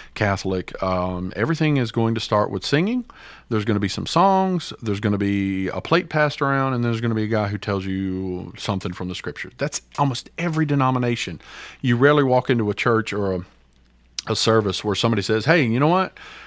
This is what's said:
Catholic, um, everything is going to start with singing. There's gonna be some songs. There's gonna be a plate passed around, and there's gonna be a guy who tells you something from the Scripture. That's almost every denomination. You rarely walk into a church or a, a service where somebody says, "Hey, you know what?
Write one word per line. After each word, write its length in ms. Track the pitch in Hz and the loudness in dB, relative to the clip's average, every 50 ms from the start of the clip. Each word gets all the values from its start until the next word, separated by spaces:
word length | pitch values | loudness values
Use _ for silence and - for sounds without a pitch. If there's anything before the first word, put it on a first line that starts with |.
| - - - | -20 -16 -4
Catholic, 600 | - 107 101 98 - - 95 95 92 87 - - - 95 | 0 0 0 0 0 -2 -2 -4 -4 -4 -8 -8 -4 -2
um, 480 | 95 92 90 90 92 92 90 92 92 - | 0 0 0 0 -2 -4 -4 -6 -6 -2
everything 400 | 98 110 147 165 147 160 151 147 | -2 -2 0 0 0 2 2 2
is 160 | 135 120 107 - | 2 0 0 0
going 220 | 120 113 113 113 | 0 0 2 0
to 40 | 110 | -2
start 320 | - - 110 104 104 - | -2 0 2 2 2 0
with 140 | - 95 - | -2 -6 -2
singing. 400 | - 139 151 180 214 247 247 233 - - - - - - - - | 0 0 0 2 0 -2 -4 -6 -8 -16 -20 -20 -20 -20 -20 -8
There's 160 | _ 120 107 104 | _ -2 0 0
gonna 160 | 113 104 101 | 2 2 2
be 80 | 98 | 0
some 200 | 95 - 95 92 | 0 -2 -4 -6
songs. 680 | - - 165 185 196 190 190 190 190 185 170 - - - - | -2 2 2 4 4 4 2 2 0 -2 -2 -4 -8 -12 -8
There's 180 | 113 107 101 104 | -4 -4 -2 0
gonna 200 | 110 104 104 98 | 0 0 0 2
be 480 | 101 101 101 101 98 98 95 95 95 | 0 0 0 0 0 0 -2 -2 -2
a 120 | 95 - 92 | -4 -4 -6
plate 300 | - - 156 180 185 156 | -2 0 0 0 0 0
passed 320 | - 156 151 143 - - | 0 0 0 0 0 -2
around, 320 | 143 139 139 135 135 135 131 | -2 0 0 0 0 0 0
and 100 | 120 120 | 0 0
there's 160 | 120 117 113 | 0 0 0
gonna 140 | 120 117 113 | -2 -2 0
be 120 | 110 107 | 0 0
a 20 | |
guy 200 | 107 113 107 104 101 | 0 0 0 0 0
who 100 | 104 101 | -4 -4
tells 260 | - 107 101 98 95 | -2 -2 -2 -2 -2
you 640 | 98 95 95 98 95 92 92 95 92 90 90 92 92 - | -2 -2 -2 -2 -2 -2 -4 -4 -4 -6 -6 -8 -10 -12
something 340 | - - - 101 95 - 95 | -8 -4 -2 -2 -2 -4 -6
from 160 | 87 - 87 | -6 -6 -8
the 60 | 90 87 | -8 -8
Scripture. 360 | - - - - - - - - - | -8 -8 -10 -10 -10 -12 -14 -6 -6
That's 220 | 139 151 - - - _ - - | -6 -4 -4 -8 -10 _ -2 0
almost 320 | 143 139 123 - - - - - | 0 0 0 -4 -8 -10 -8 -4
every 260 | 175 170 156 156 156 | -4 -2 0 0 0
denomination. 760 | 143 143 139 135 131 131 123 123 120 120 - - 92 85 - - - - - - - - - | 2 2 2 2 2 2 2 0 0 0 -2 -4 -8 -10 -12 -14 -18 -18 -18 -18 -18 -12 -2
You 160 | - 123 120 | 2 2 4
rarely 280 | 117 135 147 151 147 139 | 6 6 6 6 6 4
walk 260 | 127 127 127 - - | 4 4 2 4 2
into 220 | 127 117 107 104 | 2 2 2 0
a 20 | 98 | 0
church 400 | - - 123 113 110 107 - 101 | 0 2 2 2 2 2 0 -2
or 200 | 104 101 95 92 | -2 0 0 -2
a, 80 | 90 90 - _ _ _ _ _ _ _ _ _ _ _ _ _ - - | -2 -4 -8 _ _ _ _ _ _ _ _ _ _ _ _ _ -10 -4
a 100 | - 110 | -4 -2
service 480 | - - 113 110 110 104 98 92 - - | 0 2 4 4 4 4 2 -4 -2 -2
where 120 | 107 95 | -2 0
somebody 260 | - - 113 117 101 | 2 2 2 2 0
says, 240 | 95 - 110 110 - | 0 0 0 0 4
"Hey, 160 | 143 170 170 131 | 4 4 4 4
you 160 | 113 113 127 | 2 2 2
know 60 | 143 | 2
what? 300 | 160 175 190 185 - - - - - - - - | 4 4 2 0 -2 -6 -14 -20 -20 -18 -20 -20